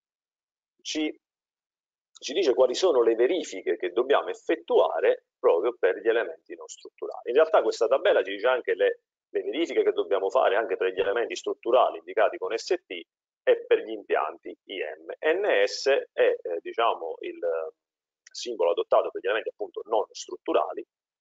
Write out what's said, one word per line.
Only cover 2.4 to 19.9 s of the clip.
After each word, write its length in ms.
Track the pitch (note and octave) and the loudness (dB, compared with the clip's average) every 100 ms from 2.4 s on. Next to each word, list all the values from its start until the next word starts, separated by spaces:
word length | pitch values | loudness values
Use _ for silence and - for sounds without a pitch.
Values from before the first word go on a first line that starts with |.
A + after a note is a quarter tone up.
| D#3 | 2
quali 200 | A#2+ B2+ | 4 2
sono 280 | A#2+ F#3+ C3 | 4 2 4
le 120 | A2+ | 4
verifiche 640 | A2+ B2+ F3 - F#2+ F2 F2 | 4 2 0 -4 -6 -4 -4
che 140 | A#2 | -2
dobbiamo 380 | A2+ C3 F2+ F2 | -2 2 2 0
effettuare 1000 | - - E3 - B3 F2 D#2+ G#2 C3+ _ _ | -6 -4 -4 -2 0 0 2 0 0 _ _
proprio 380 | B2 E2+ A#2 A#2+ | 2 2 0 0
per 200 | F#2 F#2+ | 0 0
gli 100 | G#2+ | 0
elementi 460 | A2+ F2+ - - | 0 -2 -8 -16
non 120 | E2+ D#2 | -18 -16
strutturali. 640 | - - - C#2+ C#2 - | -18 -20 -12 -12 -8 0
In 60 | |
realtà 260 | C3 D#3+ F#3 | 2 4 4
questa 260 | A2 - A2+ | 2 0 0
tabella 360 | C3+ G3+ C3 | 2 2 2
ci 80 | F#2 | 0
dice 160 | G2+ A#2+ | -2 -2
anche 280 | B2+ - | 0 0
le, 260 | F#2 G2 - _ _ _ | 0 0 0 _ _ _
le 140 | G2+ | -6
verifiche 400 | F#2+ C3 E3 A2 | -4 -4 -2 0
che 100 | G2+ | 2
dobbiamo 380 | G2+ F#2+ G2 F#2+ | 0 0 0 2
fare 260 | C3 G2 G2+ | 2 2 2
anche 220 | G2+ F#2 | 0 -2
per 100 | F#2 | -2
gli 60 | F2+ | 0
elementi 360 | F#2+ A2 G#2 F2+ | -2 -2 -4 -6
strutturali 640 | G#2 G2 A2+ B2 F2 E2+ | -6 -6 2 4 4 0
indicati 400 | F2 F#2+ G2 F2 | -4 0 0 0
con 180 | F#2 A2+ | -6 -4
S 260 | - F4+ - | -2 -4 -4
T 160 | F2 - _ _ _ - | -14 -14 _ _ _ 0
e 180 | A#2 - | 2 2
per 140 | A2+ | 0
gli 100 | G#2 | 0
impianti 680 | A2 G2 D2 D2+ E2+ F2+ E2+ | -10 -2 0 -2 -6 -14 -16
I 140 | - F#2+ | -12 -10
M. 600 | D#2 D#2 E2 - D3+ F3 | -8 -10 -14 -4 -2 0
N 280 | G#3 A2 G2+ | 2 2 2
S 200 | - C3+ | 0 2
è, 340 | C#3 - - A#2 - | 2 0 2 2 2
eh, 180 | - E2+ | -4 -8
diciamo, 540 | F2+ F2+ A#2 - E2 - | -6 0 0 0 -6 -10
il 180 | F2+ E2 E2+ E2 D#2+ - _ _ _ _ | -12 -6 -4 -2 -6 -12 _ _ _ _
simbolo 460 | - - A#2+ G#2 E2+ | -18 -12 -8 0 0
adottato 400 | F2 - A#2 E2+ | 0 2 2 2
per 100 | E2 | -4
gli 60 | F#2 | -4
elementi 240 | G#2+ F#2 | -4 -4
appunto 320 | - G2 - | -8 -10 -12
non 220 | G#2 | -4